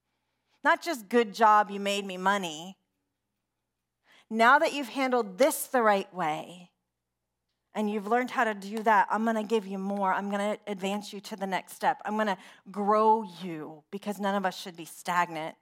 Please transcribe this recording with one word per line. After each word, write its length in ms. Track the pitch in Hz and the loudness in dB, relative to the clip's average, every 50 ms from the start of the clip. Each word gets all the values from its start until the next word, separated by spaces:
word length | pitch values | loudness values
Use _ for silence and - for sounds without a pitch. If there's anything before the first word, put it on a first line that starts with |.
| _ _ _ _ _ _ _ _ _ _ _ _ - | _ _ _ _ _ _ _ _ _ _ _ _ 0
Not 200 | 285 339 320 - | 2 2 2 0
just, 260 | 349 320 247 208 185 | -6 -6 -8 -6 0
'Good 260 | 233 240 233 214 185 | 2 2 2 2 2
job, 360 | 175 226 214 214 208 208 190 | 4 6 6 6 6 4 2
you 100 | 196 202 | -2 -6
made 240 | 202 196 202 202 196 | -4 -4 -4 -4 -4
me 140 | 196 185 180 | -6 -8 -2
money.' 580 | 185 190 202 202 185 170 156 151 170 190 190 _ _ _ _ _ _ _ _ _ _ _ _ _ _ _ _ _ _ _ _ _ _ _ _ _ _ _ _ _ _ - | 0 2 2 2 0 -4 -8 -8 -12 -14 -18 _ _ _ _ _ _ _ _ _ _ _ _ _ _ _ _ _ _ _ _ _ _ _ _ _ _ _ _ _ _ -6
Now 300 | 220 220 - - 269 302 | 2 6 8 8 8 8
that 160 | 330 302 247 | 6 2 0
you've 160 | 285 277 214 | -2 -8 -6
handled 480 | - 269 269 262 247 247 226 196 185 180 | -4 -2 -2 0 2 0 0 -2 2 4
this 280 | 262 320 320 - - | 4 4 4 0 -6
the 160 | - - 254 226 | -2 0 2 4
right 300 | 214 202 196 190 - - | 4 4 4 0 -4 -6
way, 600 | 180 175 156 156 160 - - 170 180 180 _ _ _ _ _ _ _ _ _ _ _ _ _ _ _ _ _ _ _ _ _ - | -4 -4 -4 -4 -6 -8 -14 -18 -20 -20 _ _ _ _ _ _ _ _ _ _ _ _ _ _ _ _ _ _ _ _ _ -6
and 180 | 208 214 208 | -4 -2 -2
you've 160 | 208 220 190 | -2 -4 -2
learned 260 | 208 226 247 254 247 - | 0 0 0 0 -2 -2
how 120 | 262 233 | -2 -2
to 80 | 220 214 | -2 -2
do 300 | 202 190 196 214 226 208 | -6 -8 -10 -8 -2 2
that, 260 | 226 214 196 180 - | 4 4 4 4 2
I'm 140 | - 208 226 | 0 -2 0
gonna 200 | 226 226 220 214 | 0 0 -2 -2
give 220 | 196 226 220 190 | 0 -2 -2 -2
you 120 | 190 196 190 | -2 -8 -6
more. 340 | 190 202 202 202 196 185 185 | -6 -4 -4 -2 0 0 0
I'm 180 | - 196 202 | 0 -2 -4
gonna 280 | 202 202 202 208 208 - - | -4 -2 -2 -2 -4 -6 -8
advance 440 | - 208 185 185 196 202 208 202 - | -10 -10 -6 -4 -4 -6 -6 -8 -10
you 120 | - 196 202 | -14 -14 -14
to 140 | - 220 | -12 -10
the 100 | 190 196 | -8 -6
next 260 | 190 190 170 - - - | -4 -4 -4 -6 -6 -14
step. 300 | - 214 180 156 - - | -4 -2 -2 -2 -2 -4
I'm 140 | - 214 220 | -6 -2 -2
gonna 180 | 214 214 185 - - - - _ _ 202 | 0 -2 -2 -4 -8 -20 -20 _ _ -14
grow 520 | 180 202 202 196 214 214 220 220 220 226 220 | -8 -4 0 2 4 4 6 6 4 4 2
you, 640 | 185 170 160 180 185 165 156 151 139 156 151 _ _ | -6 -12 -12 -10 -10 -8 -10 -10 -12 -14 -18 _ _
because 300 | - 196 - 208 202 185 | -14 -12 -8 -8 -8 -4
none 140 | 208 196 196 | -2 -2 -2
of 100 | 208 190 | 0 -2
us 100 | 185 175 | -2 -4
should 220 | - - 202 170 | -4 -12 -14 -14
be 80 | 170 160 | -14 -16
stagnant. 720 | - - - - 175 175 180 175 165 165 156 156 160 - _ | -16 -16 -14 -8 -2 0 0 0 0 -2 -8 -8 -8 -10 _